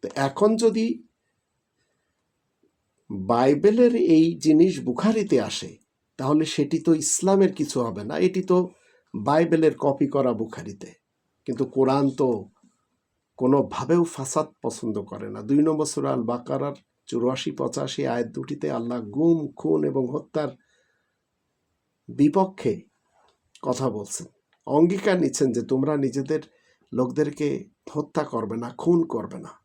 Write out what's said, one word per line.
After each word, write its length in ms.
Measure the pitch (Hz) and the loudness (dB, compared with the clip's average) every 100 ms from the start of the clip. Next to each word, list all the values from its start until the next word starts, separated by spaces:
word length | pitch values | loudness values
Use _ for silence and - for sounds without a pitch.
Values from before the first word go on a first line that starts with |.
তো 80 | - - | -8 -2
এখন 400 | 139 139 214 220 | -2 2 2 4
যদি 480 | 226 220 226 - - _ _ _ _ _ _ _ _ _ _ _ _ _ _ _ _ _ _ _ _ | 2 2 -2 -4 -10 _ _ _ _ _ _ _ _ _ _ _ _ _ _ _ _ _ _ _ _
বাইবেলের 840 | 101 95 117 131 143 202 226 240 233 | -10 -2 2 4 4 4 6 4 4
এই 380 | 185 160 165 170 | 4 6 4 2
জিনিস 440 | 156 156 185 151 | 2 6 6 2
বুখারিতে 640 | 127 120 208 220 196 139 | -4 0 2 2 2 0
আসে, 360 | 98 - 95 - _ _ _ - | 0 -6 -10 -16 _ _ _ -8
তাহলে 280 | 131 151 156 | 0 2 0
সেটি 340 | - 143 160 | -2 0 0
তো 140 | 165 | 2
ইসলামের 600 | 160 - - 185 196 190 | 2 2 0 2 4 4
কিছু 280 | - - 135 | 2 -4 -2
হবে 220 | 117 98 | -4 -4
না, 160 | 104 156 | -6 0
এটি 240 | 180 185 | 0 0
তো 260 | 185 180 180 _ _ _ _ - | 2 2 2 _ _ _ _ -4
বাইবেলের 600 | 107 151 165 160 160 - | 2 2 4 4 2 2
কপি 300 | 139 139 139 | -2 0 0
করা 260 | 139 127 | 2 0
বুখারিতে। 600 | 110 110 - 107 98 - - _ _ _ _ - | -2 -6 -8 -14 -14 -18 -20 _ _ _ _ -10
কিন্তু 200 | 135 131 | -4 -2
কোরআন 440 | 131 131 139 139 | 2 2 4 2
তো 400 | 135 131 110 95 _ _ _ _ _ _ _ _ - | 2 0 0 -6 _ _ _ _ _ _ _ _ -2
কোনোভাবেও 680 | 127 139 - - 127 170 | 2 4 2 -4 0 2
ফাসাদ 440 | 170 - 131 156 156 _ | 2 -4 -4 -4 -4 _
পছন্দ 400 | 123 - 117 104 | -8 -6 -6 -6
করে 280 | 98 104 104 | -8 -12 -12
না। 120 | 104 | -12
দুই 160 | 107 143 | 0 2
নম্বর 280 | 156 156 147 | 4 2 -2
সূরা 280 | - 139 | -2 -2
আল 100 | 131 | -2
বাকারার 500 | 113 120 123 135 143 - _ _ - | -2 -6 -4 -4 -4 -8 _ _ -8
চুরাশি 460 | 123 120 139 - | -2 -2 -2 -6
পঁচাশি 560 | - 135 - 139 139 135 | -4 -4 -4 -6 -4 -4
আয়াত 200 | 120 117 | -2 -4
দুটিতে 440 | - - 147 151 | -8 -10 -6 -6
আল্লাহ 300 | 117 117 123 | -4 -6 -8
গুম, 460 | 107 120 170 165 147 | -6 0 2 2 -2
খুন 360 | - 160 160 | -6 -2 0
এবং 240 | 147 135 123 | 0 -2 -4
হত্যার 420 | 139 - 156 143 131 _ _ _ _ _ _ _ _ _ _ _ _ _ _ - | -6 -6 -6 -6 -8 _ _ _ _ _ _ _ _ _ _ _ _ _ _ -16
বিপক্ষে 720 | 117 147 196 190 - - 202 - _ _ _ _ _ _ _ | 2 2 4 0 -2 -4 -4 -10 _ _ _ _ _ _ _
কথা 280 | 143 123 131 | -6 -2 -2
বলছেন, 380 | 104 101 - - _ _ _ - | -4 -10 -12 -14 _ _ _ -2
অঙ্গীকার 560 | 143 175 190 214 185 | 4 4 4 0 2
নিচ্ছেন 300 | 143 - 135 | 0 0 0
যে 100 | 117 | 0
তোমরা 360 | - 131 139 147 | -2 -2 0 0
নিজেদের 420 | 135 127 135 156 - _ _ _ _ | -2 -4 -4 -4 -6 _ _ _ _
লোকদেরকে 760 | 117 127 196 147 147 147 135 - _ - | -4 -2 0 -4 -2 -4 -4 -10 _ -10
হত্যা 340 | 147 147 - | -8 -4 -4
করবে 340 | 147 120 107 113 | -4 -6 -6 -6
না, 160 | 120 - | -8 -4
খুন 260 | 165 170 | 2 2
করবে 360 | 160 117 - 95 | 2 -4 -8 -12
না। 100 | - - | -16 -20